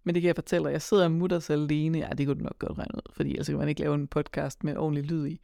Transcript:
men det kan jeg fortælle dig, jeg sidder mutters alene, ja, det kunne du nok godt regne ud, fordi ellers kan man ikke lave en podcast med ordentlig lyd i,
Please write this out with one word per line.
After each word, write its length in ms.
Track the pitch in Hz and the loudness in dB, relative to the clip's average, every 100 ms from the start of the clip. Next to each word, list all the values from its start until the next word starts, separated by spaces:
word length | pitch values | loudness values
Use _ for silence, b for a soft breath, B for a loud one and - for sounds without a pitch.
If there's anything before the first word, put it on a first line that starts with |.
men 100 | 180 | -2
det 80 | 175 | 2
kan 40 | 175 | 2
jeg 80 | |
fortælle 300 | 170 - 170 | 0 0 0
dig, 80 | 151 | 0
jeg 100 | 143 | -2
sidder 260 | - 208 170 | 4 6 6
mutters 420 | 165 185 175 151 | 4 2 0 0
alene, 480 | 151 151 151 156 160 | 0 2 2 2 0
ja, 100 | - | -2
det 180 | - 139 | -2 0
kunne 120 | 139 | -2
du 60 | |
nok 140 | - - | -4 -6
godt 200 | - 76 | -6 -6
regne 160 | - | -6
ud, 180 | - - | -8 -8
fordi 180 | - 143 | -4 -2
ellers 160 | - 147 | -2 -2
kan 100 | 143 | -2
man 100 | 147 | 0
ikke 120 | 151 | 0
lave 140 | 147 | 0
en 140 | 147 147 | 0 0
podcast 560 | 151 - 143 143 - | -2 -2 -2 -4 -4
med 120 | 151 - | -4 -2
ordentlig 280 | 156 147 | 0 0
lyd 220 | 147 165 143 | -2 -2 -2
i, 140 | 165 | -6